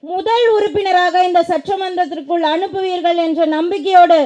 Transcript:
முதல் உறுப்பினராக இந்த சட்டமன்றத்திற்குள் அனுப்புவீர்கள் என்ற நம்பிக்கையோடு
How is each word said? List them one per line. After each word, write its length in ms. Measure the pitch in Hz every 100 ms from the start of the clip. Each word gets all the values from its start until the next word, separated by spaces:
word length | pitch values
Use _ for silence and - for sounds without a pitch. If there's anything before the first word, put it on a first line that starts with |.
முதல் 460 | 294 359 370 466 466
உறுப்பினராக 720 | 427 415 349 392 359 359 349
இந்த 160 | 370 349
சட்டமன்றத்திற்குள் 1000 | 339 320 - 392 381 359 349 320 285 349 320
அனுப்புவீர்கள் 640 | 320 381 381 381 359 339 339
என்ற 280 | 330 311
நம்பிக்கையோடு 760 | 320 311 339 403 311 370 349 330